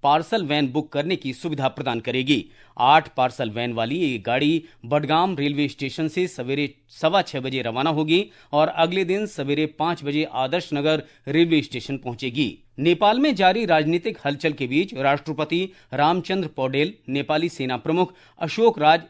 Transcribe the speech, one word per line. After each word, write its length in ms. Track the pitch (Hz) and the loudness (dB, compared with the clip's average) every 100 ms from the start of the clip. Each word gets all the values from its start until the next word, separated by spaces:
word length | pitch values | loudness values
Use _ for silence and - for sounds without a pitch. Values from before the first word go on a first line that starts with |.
पार्सल 420 | 143 151 165 220 | 4 2 2 -2
वैन 240 | 160 147 139 | 0 0 0
बुक 240 | 135 151 | -2 -4
करने 240 | 143 151 185 | -4 -2 -4
की 160 | 135 | -6
सुविधा 360 | 127 170 147 135 | -8 -6 -2 -2
प्रदान 320 | - 123 117 | -2 -4 -4
करेगी। 440 | 113 123 131 139 - - - - | -2 -4 0 0 0 -16 -20 0
आठ 320 | 123 156 156 | 6 6 4
पार्सल 360 | - 127 113 120 | -2 -2 0 -6
वैन 220 | 107 120 | -4 -4
वाली 240 | 117 113 151 | -2 -4 -2
ये 220 | 165 120 | -2 -4
गाड़ी 460 | 98 123 147 160 - _ 117 | -2 0 2 0 -4 _ -2
बडगाम 500 | 147 147 156 185 175 | -2 0 0 0 0
रेलवे 320 | 143 143 143 | -2 0 -4
स्टेशन 400 | - 135 - 160 | -4 -8 -4 -4
से 180 | 156 180 | -2 -4
सवेरे 440 | - 123 139 143 - _ | -4 -6 -2 -4 -6 _
सवा 300 | - 160 190 | -4 0 0
छह 180 | - 139 | 0 -6
बजे 220 | 131 131 | -4 -4
रवाना 280 | 117 117 147 | -4 -2 -2
होगी 340 | 151 156 170 208 _ _ | 0 2 0 0 _ _
और 160 | 143 160 | 2 2
अगले 360 | - 165 185 | 2 0 0
दिन 220 | 180 196 214 | -2 -2 -4
सवेरे 380 | - 139 143 156 - | -6 -4 -2 -2 -2
पाँच 260 | 160 170 | -4 -4
बजे 220 | 143 147 156 | -4 -4 -4
आदर्श 360 | 127 131 170 - | -4 -2 -2 -4
नगर 300 | 147 143 156 - _ - | -2 0 0 -2 _ -2
रेलवे 340 | 143 170 160 | 2 4 4
स्टेशन 340 | - 123 113 135 | 0 -8 -8 -8
पहुंचेगी। 600 | 127 117 127 120 131 - _ - | -8 -6 -6 -2 -2 -4 _ -2
नेपाल 400 | 151 175 208 233 | 2 4 4 4
में 140 | 294 | 2
जारी 300 | 202 185 196 214 | 4 4 4 2
राजनीतिक 520 | 160 151 170 170 180 | 2 4 0 -2 -6
हलचल 280 | 143 143 165 | -6 -2 -4
के 140 | 139 131 | -2 -2
बीच 280 | 135 202 143 | 0 0 0
राष्ट्रपति 720 | 139 143 156 151 151 165 190 - _ | 0 0 -2 -6 -2 -2 -2 -8 _
रामचंद्र 560 | - 147 180 - 190 160 | 0 2 2 0 -4 -4
पौडेल, 460 | - 131 135 156 - - | -4 -2 0 -2 -4 -6
नेपाली 400 | 135 139 156 170 | -6 -2 -2 -2
सेना 280 | - 131 127 | -4 -4 -4
प्रमुख 380 | 143 165 180 - - _ | -2 0 0 -4 -20 _
अशोक 380 | 165 175 226 226 | -6 4 4 6
राज 220 | 151 165 165 | 4 4 2